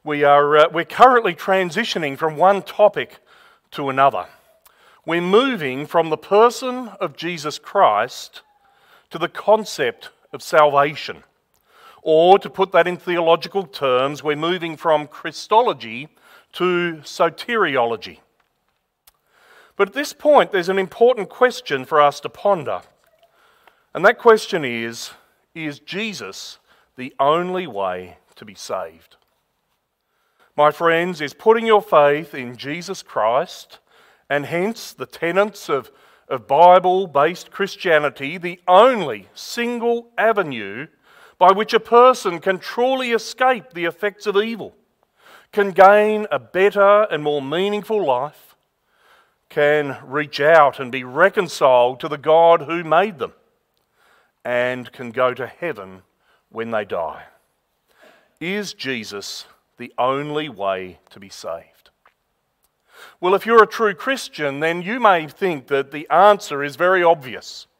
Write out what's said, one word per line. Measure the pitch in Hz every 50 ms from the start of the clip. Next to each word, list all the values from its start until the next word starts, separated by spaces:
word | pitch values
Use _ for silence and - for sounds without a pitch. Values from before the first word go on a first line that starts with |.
we | _ 151 147 147 147
are, | 143 143 143 147 143 151
uh, | 151 151 165
we're | 139 165 165
currently | _ - - 226 262 254 240 233 190 170
transitioning | - - - 190 190 185 175 147 190 240 - - 190 160 139 139
from | - 160 160 156
one | 143 170 190 202 190
topic | 185 - - - 208 202 - 151 120 - - _ _ _ _ _ _ _ _ _ _ _
to | - - 143 135
another. | 131 135 135 139 117 92 85 - - _ _ _ _ _ _ _ _ _ _ _ _ _ _
We're | 156 165 170
moving | 175 180 196 226 262 269 247 190 151 131 127 135 151
from | 147 - 170 165 165
the | 156
person | 151 - - 190 208 226 247 240 - 269 254 247 254 254 220 190 -
of | 196 160 131
Jesus | - 156 170 175 160 143 151 139 -
Christ | _ - - 202 190 131 107 101 113 131 - - - - _ - _ _ _ _ _ _ _ _ _ _ _ _ _ _
to | -
the | 170 165
concept | 160 _ - - - 214 220 208 - - - 143 117 113 _ - - _ _ _ _
of | - 131
salvation. | - - 175 160 151 147 143 139 143 151 156 - - - 92 80 _ _ _ _ _ _ _ _ _ _ _ _ _ - _ _
Or, | _ 165 156 156 170 180 196 202
to | - 190
put | - - 190 185
that | - 175 -
in | 175 180
theological | - - 165 165 170 170 160 165 165 - - - 196 190
terms, | 147 - - 143 135 127 123 131 143 151 139 135
we're | 151 147
moving | 147 156 170 185 180 165 165 156
from | 147 - 170 156 151 147
Christology | 143 - - - 165 156 - - - 214 226 247 220 170 131 117 113 110 123 143 - _ _ _ _ - - _ _ _
to | - 175 185 180 175 175 175 160 156 139
soteriology. | - - - 175 170 - - - - 240 226 196 160 135 131 117 117 117 107 - 101 78 _ _ _ _ _ _ _ _ _ _ _ _ _ _ _ _ _ _ _ _ _ _ _ _ _ _ _ _ _ _ _ _
But | - 202 196
at | -
this | 269 294 - -
point, | _ - 294 294 254 175 170 -
there's | 185 170 180
an | 190 196
important | 190 185 - - 233 247 254 214 190
question | - - - 247 254 226 - - - 147 131 131
for | - 160 151
us | 147 143 - -
to | - 143
ponder. | - - - 202 196 170 139 113 98 87 - _ _ _ _ _ _ _ _ _ _ _ _ _ _ _ _ _ _ _ _ _ _
And | 143 170
that | 208 240
question | - - 240 220 220 - - - 175 147
is, | 127 120 113 117 117 117 117 - - - _ _ _ _ _ _ _ _
is | 165 160 151 143 -
Jesus | _ - - 190 220 220 196 131 104 95 98 - - - - _ _ _ _ _ _ _ _
the | - 127 127 - -
only | 135 143 156 170 180 180 185 185 185
way | 143 110 101 98 92 90 92 90 90 87 _ _ _ _
to | - 117
be | 104 95
saved? | - - - 110 92 92 82 82 82 _ _ _ _ _ _ _ _ _ _ _ _ _ _ _ _ _ _ _ _ _ _ _ _ _ _ _ _ _ _ _
My | - 147 151
friends, | 147 - 170 165 165 165 175 185 180 151
is | 151 139 -
putting | _ - 220 220 233 226
your | 226 220 202
faith | 202 - 185 156 147 143 147 151 165 - -
in | 143 123 120 123
Jesus | 113 120 139 151 175 170 185 190 -
Christ, | - _ - 127 107 110 120 139 175 185 - - - _ - _ _ _ _ _ _ _ _ _ _ _
and | 139 147 143
hence | 123 156 170 185 214 226 - - - -
the | - 131
tenets | _ - - 165 170 175 190 208 208 202 - -
of, | - 151 135 113 - _ _ _ _ _ _ _
of | _ 135 127 110
Bible-based | - 139 151 170 180 180 185 175 185 180 190 196 175 139 143 147 165 180 - - -
Christianity, | - - 196 190 - - - 180 160 151 147 143 - - 139 139 170
the | 185 165 175 175 _ _
only | - 180 190 233 262 254 214 175 139 110 104 92 _ _
single | - - - - 240 233 233 240 233 226 233 233 240 233 _ _
avenue | - 202 226 220 208 185 151 131 113 104 98 101 117 147 - _ _ _ _ _ _ _ _ _ _
by | 180 180
which | 190 196 220 214 240
a | 220
person | 220 - 233 240 247 254 247 240 - 196 170 165
can | - 190 190 185
truly | - - - 240 240 262 269 262 254 240
escape | 233 220 - - - - 254 254 262 220 - -
the | _ 175 170
effects | 170 165 _ - 208 202 _ -
of | 208 190
evil, | 196 214 226 233 196 143 92 _ _ _ _ _ _ _ _ _ _ _ _ - - _ _
can | - 208 202 202
gain | 175 185 190 196 202 208 208 214 214 214 214 202
a | 147
better | 135 120 _ - 180 190 202 190 202 196 196 208 208 214 208
and | 170 151 151
more | 147 147 143
meaningful | 135 135 151 175 190 202 208 208 196 - 220 208 185
life, | 143 127 123 135 151 _ _ _ _ _ _ _ _ _ _ _ _ _ _ _ _ _ _ _ _ _ _ _ _
can | - 156 147 147 151 151 147 139 131 - -
reach | - 127 147 147 139 - -
out | 143 151 165 160 147 135 - -
and | 135 123
be | 120 131 127
reconciled | 123 127 147 175 196 - 214 190 151 - - 156 135 127 123 120 123 135 131
to | -
the | 156 151 147
God | 127 151 156 165 170 170 170 170 147
who | 135 165 170 175
made | 160 156 170 196 220 190
them, | 135 113 82 _ _ _ _ _ _ _ _ _ _ _ _ _ _ _ _ _ _ _ _ _ _ _
and | 123 123 123 123 123 127 127 123 - -
can | - 127 117
go | 113 131 127 127 123
to | 123 127
heaven | 113 - _ 175 170 131 101 98 95 92 95 _ _ _ _ _ _ _ _ _
when | _ _ 110 113 117
they | 117 107 107
die? | 98 104 90 82 78 73 - - _ _ _ _ _ _ _ _ _ _ _ _ _ _ _ _ _ _ _ _ _ _ _
Is | 151 175 196 208 202 - -
Jesus | _ - 135 131 117 107 98 101 101 95 - - - - _ _ _ _ _ _
the | _ 123 - _
only | - 120 127 135 139 147 151 147 151 156
way | 151 - - 101 98 95 92 92 92 90 _ _ _
to | - 101
be | 98
saved? | 95 - - - 87 82 - - _ _ _ _ _ _ _ _ _ _ _ _ _ _ _ _ _ _ _ _ _ _ _ _ _ _ - - - _ _
Well, | 170 180 196
if | 185 -
you're | 220 233 226 208
a |
true | 214 - - 226 208 185
Christian, | - - 262 269 240 - - - - 151 139 135 139
then | 156 165 170 180
you | 175 185 226 262
may | 240 214 185 170 156
think | 147 - _ 202 185 165 139 120
that | _ 143 139 135 135
the | 147 147 156 -
answer | 143 170 196 208 208 196 - - 147 139 143
is | 147 135
very | 123 175 180 190 185 175
obvious. | 170 170 156 131 131 104 85 - - - - - _ _ _